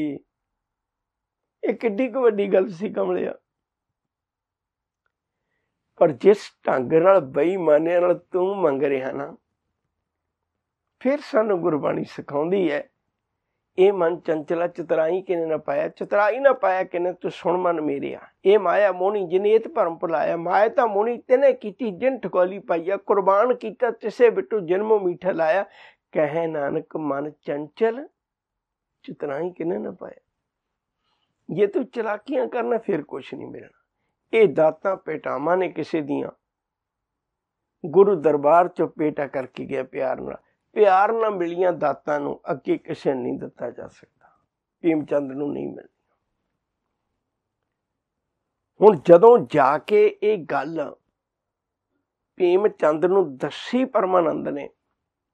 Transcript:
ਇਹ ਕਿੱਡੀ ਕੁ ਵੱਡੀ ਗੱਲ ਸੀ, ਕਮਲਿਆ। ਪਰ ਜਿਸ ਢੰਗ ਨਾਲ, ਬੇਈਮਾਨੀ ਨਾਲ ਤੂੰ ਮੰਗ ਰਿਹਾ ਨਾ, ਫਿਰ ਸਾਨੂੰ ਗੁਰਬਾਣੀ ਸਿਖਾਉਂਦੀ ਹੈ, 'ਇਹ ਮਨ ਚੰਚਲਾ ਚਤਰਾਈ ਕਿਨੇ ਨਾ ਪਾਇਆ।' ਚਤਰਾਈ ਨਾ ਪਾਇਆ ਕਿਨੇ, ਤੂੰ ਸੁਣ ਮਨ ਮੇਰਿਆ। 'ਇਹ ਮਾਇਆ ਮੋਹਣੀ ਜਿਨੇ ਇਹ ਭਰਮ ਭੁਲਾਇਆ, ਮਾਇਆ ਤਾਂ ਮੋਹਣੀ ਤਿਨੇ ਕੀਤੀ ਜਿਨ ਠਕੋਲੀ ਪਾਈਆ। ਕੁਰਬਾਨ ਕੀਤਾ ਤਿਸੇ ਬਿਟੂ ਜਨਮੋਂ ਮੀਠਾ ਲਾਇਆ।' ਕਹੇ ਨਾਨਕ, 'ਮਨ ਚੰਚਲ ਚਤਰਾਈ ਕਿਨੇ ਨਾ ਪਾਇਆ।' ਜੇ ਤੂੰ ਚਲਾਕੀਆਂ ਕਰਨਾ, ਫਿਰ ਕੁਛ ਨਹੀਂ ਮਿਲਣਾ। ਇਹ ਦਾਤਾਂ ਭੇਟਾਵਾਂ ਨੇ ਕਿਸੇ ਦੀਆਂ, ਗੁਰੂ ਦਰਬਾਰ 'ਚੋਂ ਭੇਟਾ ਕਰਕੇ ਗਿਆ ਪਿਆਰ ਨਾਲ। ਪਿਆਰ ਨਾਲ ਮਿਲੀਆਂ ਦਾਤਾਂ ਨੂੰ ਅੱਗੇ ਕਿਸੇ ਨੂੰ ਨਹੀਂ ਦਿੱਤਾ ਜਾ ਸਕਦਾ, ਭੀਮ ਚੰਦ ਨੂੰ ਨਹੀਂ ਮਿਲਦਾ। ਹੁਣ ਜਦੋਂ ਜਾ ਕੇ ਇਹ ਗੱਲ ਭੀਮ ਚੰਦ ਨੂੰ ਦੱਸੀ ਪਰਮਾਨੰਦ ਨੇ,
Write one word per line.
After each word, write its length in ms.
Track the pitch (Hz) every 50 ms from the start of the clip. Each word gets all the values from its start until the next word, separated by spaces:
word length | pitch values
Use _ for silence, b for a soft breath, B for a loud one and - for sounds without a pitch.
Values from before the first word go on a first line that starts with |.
| 156 151 139 - - _ _ _ _ _ _ _ _ _ _ _ _ _ _ _ _ _ _ _ _ _ _ _ _ _ _ _ -
ਇਹ 100 | 339 220
ਕਿੱਡੀ 340 | 240 - 233 202 196 262 254
ਕੁ 120 | 214 269
ਵੱਡੀ 320 | 254 240 208 202 202 202 185
ਗੱਲ 160 | 190 190 -
ਸੀ, 240 | 185 160 208 247 -
ਕਮਲਿਆ। 420 | 208 196 185 180 180 190 - - - _ _ _ _ _ _ _ _ _ _ _ _ _ _ _ _ _ _ _ _ _ _ _ _ _ _ _ _ _ _ _ _ _ _ _ _ _ _ _ _ _ _ _ _ _ _ _ _ _ _ _
ਪਰ 160 | - 180 170 143
ਜਿਸ 400 | 120 - 185 214 202 - - - _ _
ਢੰਗ 260 | - 170 135 127 127 156
ਨਾਲ, 280 | 160 165 190 294 285
ਬੇਈਮਾਨੀ 800 | 151 131 135 143 147 170 190 196 170 156 147 147 160 170 175 175
ਨਾਲ 180 | 175 180 170 160
ਤੂੰ 380 | - _ - 185 180 190 202
ਮੰਗ 260 | 196 180 151 139 135 147
ਰਿਹਾ 300 | 143 139 131 131 131 -
ਨਾ, 240 | 135 139 151 190 - _ _ _ _ _ _ _ _ _ _ _ _ _ _ _ _ _ _ _ _ _ _ _ _ _ _ _ _ _ _ _ _
ਫਿਰ 200 | - 247 277 294
ਸਾਨੂੰ 400 | - - - 220 220 220 202 175
ਗੁਰਬਾਣੀ 440 | 165 175 156 143 143 156 160 160 156
ਸਿਖਾਉਂਦੀ 640 | - - - - - 143 143 151 165 190 202 185 156
ਹੈ, 180 | 143 143 - - _ _ _ _ _ _ _ _ _ _ _ _ _ _ _ _ _ -
'ਇਹ 140 | 185 196 202
ਮਨ 280 | 190 175 165 175 160
ਚੰਚਲਾ 460 | - - 160 156 147 - 180 165 175
ਚਤਰਾਈ 560 | 175 165 - 165 165 175 160 160 160 175 190 180
ਕਿਨੇ 240 | - 185 170 165
ਨਾ 100 | 160 156
ਪਾਇਆ।' 320 | 147 - - 139 147 156 170
ਚਤਰਾਈ 500 | - - 202 175 208 202 208 208 208 254
ਨਾ 140 | 277 277 254
ਪਾਇਆ 320 | - - 190 185 185 185
ਕਿਨੇ, 280 | 180 - 175 175 180 175
ਤੂੰ 180 | - - 185
ਸੁਣ 260 | - - - 180 170
ਮਨ 240 | 180 180 175 170 160
ਮੇਰਿਆ। 400 | 156 147 139 139 143 135 131 - - - _ _ -
'ਇਹ 140 | 185 202 214
ਮਾਇਆ 340 | 190 175 170 190 208 196 180
ਮੋਹਣੀ 340 | 180 180 196 214 208 190 165
ਜਿਨੇ 220 | 170 185 202 208
ਇਹ 180 | 220 226 220 226
ਭਰਮ 280 | - 233 196 170 165 160
ਭੁਲਾਇਆ, 380 | - 170 170 147 151 160 170
ਮਾਇਆ 320 | 170 165 170 190 190 208 226
ਤਾਂ 180 | 226 - 247
ਮੋਹਣੀ 320 | 226 208 196 214 233 240 226
ਤਿਨੇ 340 | - - 254 247 285 277 254
ਕੀਤੀ 380 | - - 214 185 - 262 220
ਜਿਨ 280 | 185 170 226 254 269 220
ਠਕੋਲੀ 400 | - 190 - 185 180 185 196 202
ਪਾਈਆ। 380 | - - 180 165 165 175 196
ਕੁਰਬਾਨ 580 | 196 - - 220 202 185 185 190 202 220 254 247
ਕੀਤਾ 360 | 240 - 220 - - 247 233
ਤਿਸੇ 400 | 233 - - 220 185 - 247 226
ਬਿਟੂ 300 | 202 196 185 - 226 214
ਜਨਮੋਂ 400 | 180 156 180 190 214 214 220 208
ਮੀਠਾ 320 | 196 180 175 151 - 180 -
ਲਾਇਆ।' 320 | 165 160 160 165 190 202 b b b b b b b _ _ -
ਕਹੇ 340 | 175 156 143 147 165 165
ਨਾਨਕ, 500 | 160 160 151 139 139 151 156 147 - -
'ਮਨ 340 | 160 156 147 139 139 143 151
ਚੰਚਲ 800 | 147 _ _ - 151 143 151 147 _ - 226 226 226 254 302 370 _ _ _ _ _ _ _ _ _ _ _ _ _ _ _ _ _ _ _
ਚਤਰਾਈ 480 | - 156 - - 147 135 143 165 180
ਕਿਨੇ 280 | 175 - 165 165 185 208
ਨਾ 120 | 214 208
ਪਾਇਆ।' 300 | 196 - - - - - _ _ _ _ _ _ _ _ _ _ _ _ _ _ _ _ _ _ _ _ _ _ _ _ _ -
ਜੇ 180 | 165 165 -
ਤੂੰ 180 | - - 302 254
ਚਲਾਕੀਆਂ 600 | - - 247 214 202 208 208 - - 294 262 254 -
ਕਰਨਾ, 300 | - 247 226 240 240 226
ਫਿਰ 240 | - - 190 156 139
ਕੁਛ 320 | - - - 127 - -
ਨਹੀਂ 140 | 120 120 123
ਮਿਲਣਾ। 340 | 117 113 - - _ _ _ _ _ _ _ _ _ _ _ _ -
ਇਹ 160 | 226 220 185
ਦਾਤਾਂ 480 | 131 160 156 156 156 - - 202 190
ਭੇਟਾਵਾਂ 600 | 175 - - 156 147 - 135 127 127 143 160 175
ਨੇ 120 | 185 185 165
ਕਿਸੇ 320 | - 165 151 - - 165
ਦੀਆਂ, 300 | 147 135 143 139 131 - - _ _ _ _ _ _ _ _ _ _ _ _ _ _ _ _ _ _ _ _ _ _ _ _ _ _ _ _ _ -
ਗੁਰੂ 280 | 170 143 185 196 202 202
ਦਰਬਾਰ 520 | 160 143 160 147 147 139 143 160 170 180
'ਚੋਂ 220 | 175 - - 170 147
ਭੇਟਾ 380 | - - 160 151 - - 143
ਕਰਕੇ 380 | 127 - 143 127 127 _ - 131
ਗਿਆ 200 | 131 139 131 131
ਪਿਆਰ 360 | 127 131 139 135 131 127 131
ਨਾਲ। 160 | 131 135 139 - _ _ _ _ _ _ _
ਪਿਆਰ 360 | - 208 196 185 190 202 214 226
ਨਾਲ 180 | 226 226 220
ਮਿਲੀਆਂ 420 | 208 185 175 170 170 175 185 180 170
ਦਾਤਾਂ 480 | 151 151 147 139 - _ - 147 147
ਨੂੰ 200 | 143 139 - - - -
ਅੱਗੇ 260 | 160 135 - - 170 151
ਕਿਸੇ 360 | - - 160 - - 170 135
ਨੂੰ 80 | 131 120
ਨਹੀਂ 160 | 127 135 135
ਦਿੱਤਾ 320 | - 127 - - - 120
ਜਾ 180 | - - - -
ਸਕਦਾ, 400 | - _ _ _ _ _ _ _ _ _ _ _ _ _ _ _ _ _
ਭੀਮ 240 | - 170 160 156 139
ਚੰਦ 280 | 139 147 143 143 135 131
ਨੂੰ 200 | 139 147 147 -
ਨਹੀਂ 140 | 131 143 143
ਮਿਲਦਾ। 460 | - - - - _ _ _ _ _ _ _ _ _ _ _ _ _ _ _ _ _ _ _ _ _ _ _ _ _ _ _ _ _ _ _ _ _ _ _ _ _ _ _ _ _ _ _ _ _ _ _ _ _ _ _ _ _ _ _ _ _ -
ਹੁਣ 200 | 170 208 208 147 -
ਜਦੋਂ 340 | - 170 175 202 226 240 233 147 117
ਜਾ 280 | - 147 135 127 143 151
ਕੇ 400 | - - 214 208 214 214 - - -
ਇਹ 160 | 208 214 190 147
ਗੱਲ 520 | - 151 139 135 151 165 160 143 - - - _ _ _ _ _ _ _ _ _ _ _ _ _ _ _ _ _ _ _ _ _ _ _ _ _ _ _
ਭੀਮ 320 | - 185 175 175 185 208 208
ਚੰਦ 360 | - - - 151 156 160 160
ਨੂੰ 320 | 180 185 196 185 151 135
ਦੱਸੀ 480 | 131 - 147 - - - - - 247 262
ਪਰਮਾਨੰਦ 640 | 254 - 214 202 185 185 180 170 151 147 151 139 147
ਨੇ, 200 | 143 143 139 - - _ _ _ _ _ _ _ _ _ _ _